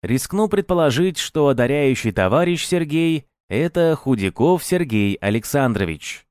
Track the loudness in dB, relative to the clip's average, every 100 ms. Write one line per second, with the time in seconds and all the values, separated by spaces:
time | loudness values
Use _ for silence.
0 | -2 -4 -2 -2 0 -2 0 2 2 2
1 | -2 -2 -6 0 2 2 0 2 2 0
2 | -2 0 2 2 0 -2 -2 -2 -2 0
3 | 0 -2 -6 _ _ -2 -2 2 2 2
4 | 0 0 0 2 2 2 0 -2 0 2
5 | 0 0 -2 -2 0 0 0 0 -2 -4
6 | -12 -16 _